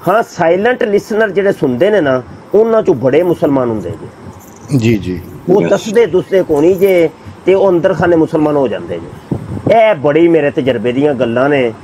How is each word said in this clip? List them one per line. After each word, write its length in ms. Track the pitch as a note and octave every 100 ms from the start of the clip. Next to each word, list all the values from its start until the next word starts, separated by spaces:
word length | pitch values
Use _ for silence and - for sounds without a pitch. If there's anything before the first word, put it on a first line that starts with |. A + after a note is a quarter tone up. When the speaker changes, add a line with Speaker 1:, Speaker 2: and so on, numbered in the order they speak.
| -
Speaker 1:
ਹਾਂ, 140 | G#3
ਸਾਇਲੈਂਟ 600 | A3+ - E3 F3+ A3 B3
ਲਿਸਨਰ 480 | A3+ G3+ - G#3 A3
ਜਿਹੜੇ 220 | F3+ G3
ਸੁਣਦੇ 380 | - C#3+ A#2+ F#3
ਨੇ 100 | G#3
ਨਾ, 220 | D3 B2+ A#2+ - -
ਉਹਨਾਂ 280 | G3+ A3+ A3
'ਚੋਂ 120 | F#3
ਬੜੇ 280 | F#3+ C3 C#3+
ਮੁਸਲਮਾਨ 480 | F3+ D#3+ D#3+ C#3 B2
ਹੁੰਦੇ 200 | A2 F2
ਜੇ। 160 | E2 - - - - - - - C#3+
Speaker 2:
ਜੀ, 200 | A2 G#2+
ਜੀ। 220 | F2+ F2+ - - -
Speaker 1:
ਉਹ 140 | G#3
Speaker 3:
ਯੈਸ। 80 | -
Speaker 1:
ਦੱਸਦੇ 360 | G3+ A3 G#3+ A3
ਦੁੱਸਦੇ 360 | F3 E3+ F#3+
ਕੋਈ 180 | E3+ D3
ਨਹੀਂ 160 | D#3+ F#3+
ਜੇ 320 | G3 F3+ D#3+ - - - -
ਤੇ 80 |
ਉਹ 160 | F#3+ G3
ਅੰਦਰ 240 | F3 F3+
ਖਾਨੇ 220 | E3 F3 E3+
ਮੁਸਲਮਾਨ 400 | D#3 D#3+ D3+ D3
ਹੋ 120 | B2+
ਜਾਂਦੇ 300 | F#2+ E2+ E2+
ਜੇ। 400 | E2 - - - - - - A3
ਇਹ 180 | A3
ਬੜੀ 340 | F3+ C#3 D3+ E3+
ਮੇਰੇ 220 | D#3+ C#3+
ਤਜਰਬੇ 420 | D#3+ C3 A#2+ A2+
ਦੀਆਂ 220 | B2 D3
ਗੱਲਾਂ 340 | B2+ A#2+ A#2 C#3
ਨੇ। 240 | C#3+ A#2+ A2